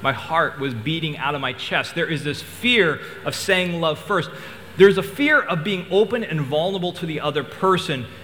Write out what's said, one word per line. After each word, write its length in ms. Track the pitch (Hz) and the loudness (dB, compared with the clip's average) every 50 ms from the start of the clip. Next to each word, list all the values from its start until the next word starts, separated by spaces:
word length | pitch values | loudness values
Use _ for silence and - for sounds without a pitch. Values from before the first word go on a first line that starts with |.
| - | 0
my 80 | 139 | 0
heart 480 | 131 - - - 160 165 165 139 - 143 | -2 -2 -4 -2 0 2 2 2 -2 -4
was 140 | 139 139 127 | -4 -4 -4
beating 440 | 113 107 143 160 165 160 160 147 - | -4 -4 -4 -4 -2 -2 -4 -4 -4
out 160 | 127 139 147 | -4 -4 -2
of 80 | 143 | -2
my 120 | 135 127 127 | -4 -4 -6
chest. 420 | - - - 190 156 127 - - | -6 -6 -2 -2 -2 -2 -2 -2
There 100 | 170 165 | -4 -2
is 180 | - 165 143 - | -2 -2 -4 -2
this 180 | 147 143 - | -4 -6 -6
fear 580 | - - - - - 240 247 233 190 165 143 - - - - - - | -8 -14 -14 -4 0 2 4 6 4 4 2 -2 -6 -12 -14 -8 -6
of 80 | 147 143 | -6 -6
saying 460 | - - - 190 185 185 180 175 170 | -4 0 2 2 2 2 0 -2 0
love 180 | 165 160 151 151 | 0 0 0 -2
first. 320 | - - 202 180 156 - - - - - - - - - - - | -2 -2 0 0 0 -2 -8 -14 -14 -16 -16 -16 -16 -16 6 8
There's 220 | 180 202 190 190 | 8 8 8 6
a 40 | 185 | 0
fear 360 | - - - 285 294 302 294 | -4 -2 0 2 4 4 4
of 240 | - - 175 170 151 | 4 2 -2 -2 0
being 240 | 208 202 180 175 - | -2 -2 -4 -4 0
open 340 | 180 196 214 208 240 240 226 | 2 4 4 4 2 -4 -2
and 180 | 139 156 156 | -2 -2 -2
vulnerable 500 | 147 127 143 151 160 185 196 196 175 175 175 | -2 0 0 0 0 0 -2 -2 -4 -4 -4
to 120 | - 180 | -6 -6
the 160 | 165 160 143 | -6 -6 -4
other 220 | 135 151 139 151 139 | -4 -2 -2 -2 -4
person 600 | - - - - 190 185 170 - - 156 131 123 - - - | -4 -6 -2 2 2 2 2 2 -2 -4 -4 -4 -8 -12 -16